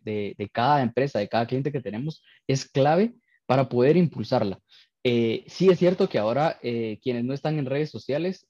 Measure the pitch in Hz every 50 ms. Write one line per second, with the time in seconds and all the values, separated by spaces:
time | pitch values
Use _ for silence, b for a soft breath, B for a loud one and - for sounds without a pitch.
0 | - 110 107 104 101 98 - - 104 - - 113 120 135 147 143 127 110 - 123
1 | 139 143 - 104 104 - - 113 117 117 127 131 135 151 147 139 - 98 104 113
2 | 143 160 - - b b b b b - - 135 - - - 139 135 147 160 180
3 | 214 233 - _ _ _ _ _ _ - 123 135 135 127 123 123 123 143 160 180
4 | 175 143 - - 110 - 131 117 107 98 90 - _ b b b b b b _
5 | - 123 120 117 117 113 110 - - - - - 175 190 175 - 175 180 185 -
6 | 196 185 - 117 104 110 120 135 156 165 - - - 120 117 117 113 110 107 -
7 | - 127 123 120 120 127 139 139 - 151 156 151 135 127 139 143 156 147 - 110
8 | - - 135 151 170 185 185 - _